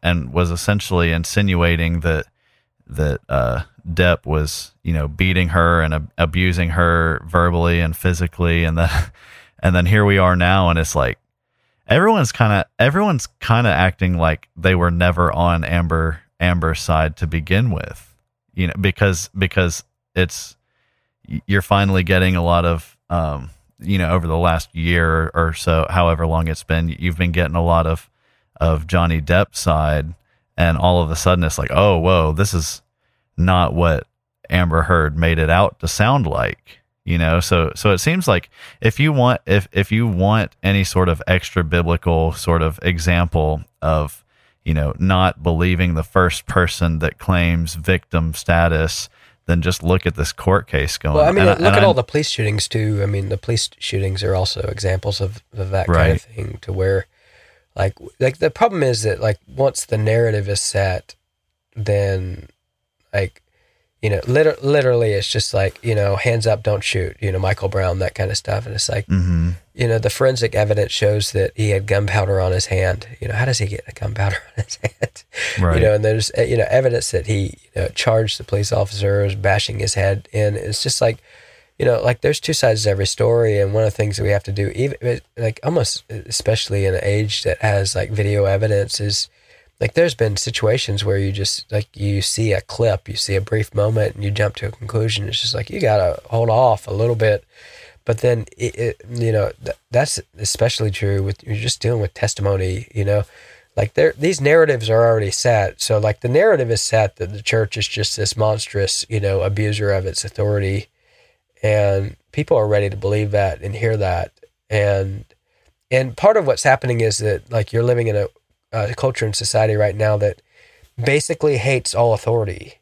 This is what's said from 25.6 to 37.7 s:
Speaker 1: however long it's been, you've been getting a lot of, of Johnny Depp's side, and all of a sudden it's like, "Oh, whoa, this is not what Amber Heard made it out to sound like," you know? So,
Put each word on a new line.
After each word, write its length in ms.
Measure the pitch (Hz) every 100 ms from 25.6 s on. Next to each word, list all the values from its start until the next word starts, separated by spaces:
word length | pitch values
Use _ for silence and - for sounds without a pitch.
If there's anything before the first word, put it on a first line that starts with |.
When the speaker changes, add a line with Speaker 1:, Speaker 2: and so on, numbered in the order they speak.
| - 80 76
Speaker 1:
however 340 | 92 85 82 82
long 220 | 80 80
it's 160 | 78
been, 260 | - 80 82
you've 280 | - 87 82
been 120 | 87
getting 240 | 85 80 85
a 80 |
lot 220 | 85 82 80
of, 240 | 82 - _ _ _ _ -
of 280 | 80 78 78
Johnny 340 | 90 85 80
Depp's 380 | 73 90 101 -
side, 560 | 87 78 76 76 78 85 _ _ _ -
and 180 | 85 76
all 280 | 90 87
of 80 | 78
a 40 | 78
sudden 280 | 92 87
it's 140 | 80 -
like, 100 | 71
"Oh, 280 | 78 104 85
whoa, 320 | 87 90 78
this 220 | 78 104
is 280 | 87 78 - _ _ _ _ _ -
not 360 | 90 90 82
what 340 | 82 85 73 - _ _ _ -
Amber 340 | 90 87 80
Heard 340 | 82 85 76 76
made 200 | 82 80
it 100 | 78
out 300 | 87 101 -
to 80 | 82
sound 360 | - 110 139 82
like," 540 | 62 52 - _ - _ _
you 140 | - 85
know? 240 | 80 85
So, 320 | - 87 78